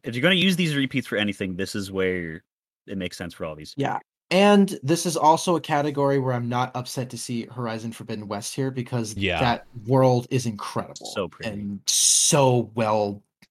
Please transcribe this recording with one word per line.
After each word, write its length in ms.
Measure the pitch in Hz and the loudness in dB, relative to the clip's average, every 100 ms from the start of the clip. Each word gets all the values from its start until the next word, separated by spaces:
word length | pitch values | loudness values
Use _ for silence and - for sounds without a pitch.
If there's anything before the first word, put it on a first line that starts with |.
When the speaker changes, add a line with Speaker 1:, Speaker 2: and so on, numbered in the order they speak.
Speaker 1:
if 100 | - | -8
you're 80 | 120 | -2
gonna 120 | 156 | 2
use 220 | 190 185 175 | 2 2 2
these 200 | 170 143 | 0 0
repeats 300 | 135 135 - | -2 -2 -4
for 100 | 104 | -2
anything, 400 | 104 98 98 90 | -2 -2 -6 -4
this 180 | 95 | -6
is 160 | 107 98 | -6 -4
where 540 | 95 92 90 82 80 - _ _ _ - | -2 0 -2 -6 -10 -16 _ _ _ -12
it 120 | 101 | -8
makes 180 | 90 - | -8 -8
sense 160 | 87 | -12
for 140 | - 85 | -10 -10
all 80 | |
these. 180 | 76 76 - | -10 -12 -6
Speaker 2:
Yeah. 200 | 135 107 - _ _ | -4 -6 -10 _ _
And 480 | 180 202 208 196 196 | 4 6 8 6 2
this 240 | 135 170 180 | -2 0 0
is 100 | 156 | 2
also 400 | 151 160 - 170 | 4 4 2 0
a 40 | |
category 580 | - 151 147 139 139 139 | 0 0 0 0 2 2
where 160 | 127 | 0
I'm 140 | 123 120 | -2 -2
not 200 | 123 123 | -2 -2
upset 340 | 127 127 - 123 | -4 -6 -6 -8
to 80 | 117 | -8
see 280 | - 117 110 | -8 -6 -6
Horizon 460 | 120 120 110 113 | -8 -6 -6 -8
Forbidden 360 | 113 104 110 107 | -10 -10 -10 -6
West 260 | 104 104 | -8 -6
here 160 | - 135 | -4 -4
because 460 | 131 120 123 107 98 | -4 -4 -4 -4 -2
Speaker 3:
Yeah. 240 | 98 87 | 0 2
Speaker 2:
that 260 | 123 117 - 123 104 | 2 0 -4 -12 2
world 400 | 131 131 123 123 | 6 6 4 2
is 140 | 131 | -2
incredible 640 | 123 101 - - 95 - - | -2 -6 -6 -6 -8 -10 -8
Speaker 1:
So 140 | - 90 | -6 -6
pretty. 220 | - 113 | -6 -10
Speaker 2:
and 300 | 104 101 101 - | -8 -8 -6 -2
so 840 | - - - - 151 131 123 107 | 2 4 4 4 6 6 6 2
well 480 | 110 110 110 104 101 - _ _ | -2 0 2 0 -2 -12 _ _